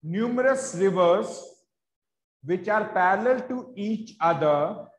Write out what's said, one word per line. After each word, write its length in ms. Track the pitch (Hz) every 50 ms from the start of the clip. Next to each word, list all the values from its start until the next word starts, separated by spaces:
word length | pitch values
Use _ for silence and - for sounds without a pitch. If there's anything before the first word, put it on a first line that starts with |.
| -
numerous 720 | 156 170 196 226 247 247 247 254 269 269 262 - - -
rivers 680 | 165 190 196 175 185 180 170 175 196 220 - - - - - - _ _ _ _ _ _ _ _ _ _ _ _ _ _ _ _ _ _
which 240 | 135 175 185 - 214
are 200 | 208 214 208 -
parallel 520 | - 196 180 180 190 202 220 247 254 254 254 -
to 240 | 254 254 - - -
each 360 | 196 202 214 226 208 - - - _
other 680 | 160 170 165 147 156 151 147 147 151 170 214 - - - _